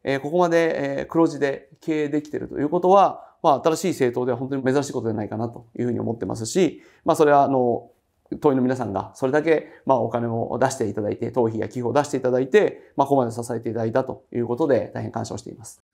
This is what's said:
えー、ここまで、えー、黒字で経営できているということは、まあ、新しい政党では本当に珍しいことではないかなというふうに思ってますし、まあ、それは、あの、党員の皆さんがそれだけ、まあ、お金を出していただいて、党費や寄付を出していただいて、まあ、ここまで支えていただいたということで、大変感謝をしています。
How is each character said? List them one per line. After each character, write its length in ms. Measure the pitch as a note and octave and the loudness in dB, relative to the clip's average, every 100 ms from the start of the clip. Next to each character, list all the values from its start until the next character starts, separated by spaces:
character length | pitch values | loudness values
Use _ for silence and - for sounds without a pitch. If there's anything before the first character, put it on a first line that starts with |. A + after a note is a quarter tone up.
え 140 | - C#3 | -4 -4
ー、 20 | |
こ 120 | D3 | -2
こ 60 | F3 | 0
ま 120 | F3 | 2
で、 500 | E3 E3 D3+ C#3 C#3 | 2 2 -2 -4 -6
え 20 | |
ー、 20 | C3+ | -2
黒 220 | E3 E3 | 2 2
字 120 | C#3 | 2
で 300 | C#3 C#3 - _ | -4 -4 -10 _
経 240 | - D#3 | -4 -2
営 60 | D3 | 0
で 120 | D3+ | -2
き 80 | D3 | -4
て 60 | - | -8
い 60 | |
る 80 | B2+ | -6
と 100 | C3 | -4
い 40 | |
う 40 | D3 | -2
こ 140 | F3 | 2
と 80 | F3+ | 4
は、 440 | G3 E3+ - - _ | 6 4 0 -16 _
ま 100 | E3 | 2
あ、 100 | C3 | 2
新 120 | E3 D#3 | 2 0
し 80 | F#3 | -2
い 20 | |
政 280 | - B2 B2 | 0 0 0
党 60 | B2 | -2
で 80 | |
は 40 | A#2+ | -2
本 120 | C3 | -4
当 60 | C#3 | -2
に 60 | C3 | 0
珍 180 | C#3 | 0
し 60 | C#3 | 0
い 20 | |
こ 80 | B2+ | -4
と 80 | A2+ | -4
で 60 | |
は 40 | G#2 | -4
な 60 | |
い 60 | G2+ | -4
か 80 | G#2+ | -4
な 100 | A#2 | -6
と 200 | A#2+ - - | -8 -14 -6
い 20 | |
う 20 | B2 | -4
ふ 20 | |
う 60 | |
に 80 | A2+ | -2
思 120 | A2 | -4
っ 40 | A2+ | -4
て 80 | F#2+ | -4
ま 100 | A#2 | -6
す 100 | A2+ | -2
し、 360 | F3+ F#3+ - - _ - | 2 2 0 -18 _ 2
ま 80 | |
あ、 20 | D#3 | 4
そ 80 | |
れ 80 | D3+ | 6
は、 120 | C#3+ | 6
あ 40 | C3+ | 6
の、 420 | C3+ B2 A2+ - _ _ _ - - | 2 2 -2 -6 _ _ _ -12 0
党 80 | D3+ | 2
員 60 | C3 | 4
の 60 | |
皆 120 | B2+ B2+ | 2 0
さ 100 | F#2+ | -4
ん 80 | |
が 180 | F#2+ G2+ | -4 -6
そ 140 | - C3+ | -4 0
れ 40 | |
だ 120 | D3 | 0
け、 240 | D#3 D3+ - - - | 2 0 -2 -6 0
ま 100 | B2+ | 0
あ、 40 | |
お 100 | A2+ | 0
金 160 | A#2+ A#2 | -2 -2
を 320 | A2+ - A#2 | -4 -4 -2
出 140 | B2+ | -2
し 40 | - | 0
て 120 | A2 | -4
い 60 | G#2 | -4
た 60 | |
だ 100 | G#2 | -4
い 60 | G#2 | -4
て、 140 | A2+ | -4
党 140 | B2+ A2+ | 0 0
費 140 | A2 | 0
や 80 | G#2 | -6
寄 120 | B2+ | -6
付 100 | A#2+ | -2
を 40 | |
出 100 | B2+ | 0
し 60 | C#3+ | 0
て 80 | C#3 | -2
い 40 | |
た 100 | B2+ | 0
だ 80 | B2 | 0
い 100 | C3 | 4
て、 420 | G#3 F3 - - - | 4 4 -2 -6 -2
ま 80 | |
あ、 40 | C#3 | 2
こ 80 | C#3 | 2
こ 80 | |
ま 20 | A#2+ | 0
で 60 | |
支 100 | A2+ A#2 | -2 -6
え 60 | A#2 | -6
て 100 | A#2 | -6
い 40 | |
た 60 | A2+ | -4
だ 60 | A2+ | -2
い 60 | |
た 120 | B2+ | 0
と 220 | C3 - - | -2 -8 -8
い 60 | A#2+ | -4
う 80 | A#2 | -2
こ 80 | A#2+ | 0
と 120 | D#3 | 2
で、 240 | A#2 G#2 A#2+ | 0 0 -8
大 80 | |
変 80 | G#2+ | -8
感 140 | A2+ A2 | -6 -8
謝 100 | A#2 | -10
を 20 | |
し 60 | |
て 80 | - | -12
い 40 | - | -18
ま 100 | A2 | -20
す。 180 | - _ | -20 _